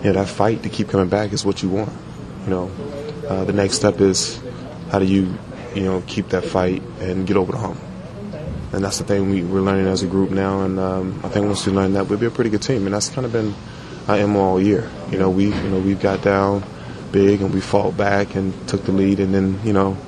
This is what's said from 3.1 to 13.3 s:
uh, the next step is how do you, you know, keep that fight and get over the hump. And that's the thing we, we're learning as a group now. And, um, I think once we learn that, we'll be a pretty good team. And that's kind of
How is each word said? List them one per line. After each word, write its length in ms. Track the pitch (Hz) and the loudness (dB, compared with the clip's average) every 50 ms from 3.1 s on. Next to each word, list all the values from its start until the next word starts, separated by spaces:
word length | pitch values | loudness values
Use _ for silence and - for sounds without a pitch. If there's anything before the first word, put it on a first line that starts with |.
| - - - - | -10 -10 -6 -4
uh, 160 | 95 95 95 | -2 -2 0
the 80 | 95 98 | 0 2
next 200 | 101 98 98 - | 2 2 2 0
step 260 | - - 104 101 - | 2 2 2 4 6
is 400 | 98 98 92 - - - - - - - - - - - - - - - | 4 4 6 4 -2 -4 -6 -10 -12 -12 -12 -12 -12 -14 -14 -14 -8 -2
how 80 | - 98 | 0 2
do 60 | 95 | 2
you, 280 | 92 98 98 95 90 92 - - - - - - - - | 4 4 4 2 2 -2 -6 -10 -14 -14 -14 -12 -8 -6
you 80 | 101 | -2
know, 220 | 95 95 95 92 87 | -2 0 0 -2 -4
keep 240 | - - - 95 - | -4 -4 -4 -4 -2
that 160 | - 92 87 | -2 -2 -2
fight 380 | - - 95 92 90 92 92 - - - - | 0 0 2 2 2 0 -2 -4 -10 -10 -8
and 260 | 92 92 90 92 95 | -6 -4 -4 -4 0
get 120 | 90 98 98 | 2 2 2
over 140 | 92 90 | 2 0
the 60 | 95 - | -2 -4
hump. 220 | - 95 - - - - - - - - - - - - - - - - - - - - | -4 -6 -6 -8 -12 -14 -14 -14 -14 -14 -14 -12 -12 -12 -10 -10 -10 -8 -8 -8 -8 -6
And 120 | - 98 95 | -4 -4 -2
that's 160 | 95 - - | -2 -2 -4
the 40 | - | -2
thing 280 | - 104 101 98 95 | 0 2 2 2 2
we, 100 | 98 95 | 0 0
we're 200 | 87 87 95 95 | 0 0 0 2
learning 260 | 95 98 98 98 95 92 | 2 2 2 2 2 2
as 160 | 95 92 98 | 2 0 0
a 40 | 90 | 0
group 220 | 92 95 95 95 | 2 2 2 2
now. 320 | 95 98 95 95 98 98 | 2 0 0 0 0 0
And, 160 | 95 95 95 95 | 0 0 0 0
um, 400 | 95 92 92 92 92 95 95 - - | -2 -2 -2 -2 -2 -4 -6 -6 -8
I 60 | 98 | -4
think 180 | - 104 101 104 | -2 0 0 0
once 180 | 101 98 - | 0 0 0
we 80 | 104 95 | 2 2
learn 200 | 101 98 95 95 | 4 4 4 2
that, 140 | 101 98 95 | 2 2 0
we'll 120 | 101 104 | 0 0
be 80 | 117 117 | 0 0
a 20 | |
pretty 220 | 113 - 120 113 | 0 0 0 0
good 100 | 104 104 | 0 0
team. 240 | - - 135 117 98 | 0 0 -2 0 0
And 80 | 95 101 | 0 0
that's 160 | 104 104 - | -2 -2 -4
kind 160 | - - 127 | -4 -4 -4
of 60 | 120 | -2